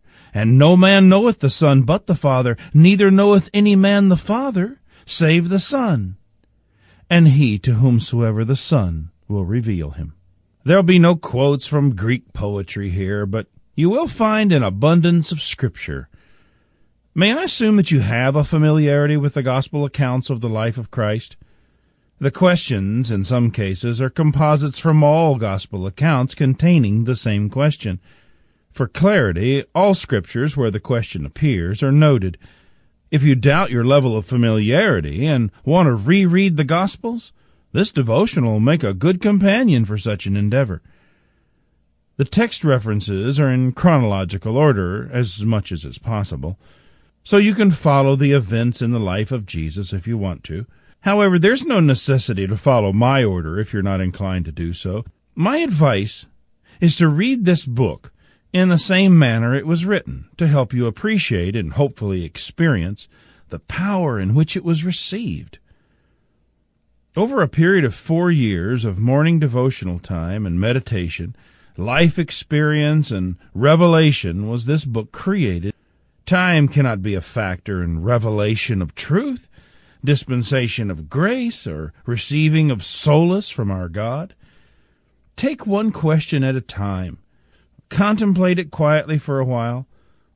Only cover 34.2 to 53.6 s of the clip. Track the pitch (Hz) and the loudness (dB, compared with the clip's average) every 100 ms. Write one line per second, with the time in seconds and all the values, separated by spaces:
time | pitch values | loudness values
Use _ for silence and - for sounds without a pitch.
34.2 | 92 123 117 110 107 139 214 110 73 78 | -2 0 2 2 2 2 2 0 -2 -4
35.2 | 147 139 107 - - 170 165 117 107 190 | -2 0 -2 -4 0 2 2 2 2 2
36.2 | 185 180 196 156 143 165 190 - 226 233 | 4 2 2 0 0 0 -2 -4 -8 -8
37.2 | - _ _ _ _ - 202 - 117 113 | -10 _ _ _ _ -4 -2 -2 0 0
38.2 | 220 - 117 107 117 160 110 95 160 185 | 0 0 0 2 2 2 0 -2 0 0
39.2 | 202 202 196 214 247 135 104 104 113 104 | 0 2 2 2 2 2 0 -2 -4 -6
40.2 | 98 101 104 123 127 80 _ _ _ _ | -4 -2 0 0 -2 -6 _ _ _ _
41.2 | _ _ _ _ _ _ _ _ _ - | _ _ _ _ _ _ _ _ _ -6
42.2 | 139 - 233 - 156 131 110 104 95 98 | -2 0 0 -2 0 0 0 -4 -4 -4
43.2 | 113 139 139 127 127 123 175 151 113 98 | -2 0 0 2 0 0 2 2 0 -2
44.2 | 92 98 110 120 151 107 87 101 123 123 | -4 -6 -4 0 0 0 -4 -6 -8 -6
45.2 | 117 92 107 110 - 87 76 60 - 110 | -6 -4 -2 -2 -4 -10 -12 -12 -8 -6
46.2 | 98 71 73 92 _ _ _ _ _ _ | -6 -8 -10 -12 _ _ _ _ _ _
47.2 | - 202 208 202 208 160 156 139 135 139 | 0 2 4 2 2 2 2 2 2 2
48.2 | 139 139 101 113 120 120 117 120 98 92 | 2 2 0 -2 -2 -2 -4 -2 -2 -4
49.2 | 107 127 101 85 78 85 95 98 98 117 | -4 -6 -8 -8 -8 -8 -8 -8 -6 -6
50.2 | 98 87 - 80 110 _ _ _ - 208 | -6 -8 -10 -12 -12 _ _ _ -2 2
51.2 | 202 175 185 262 302 226 156 127 - 131 | 4 4 4 2 0 2 4 2 0 0
52.2 | - 98 95 104 143 123 101 98 120 135 | 0 -4 -4 -2 2 2 2 2 2 2
53.2 | 113 90 78 90 | 0 -2 -4 -6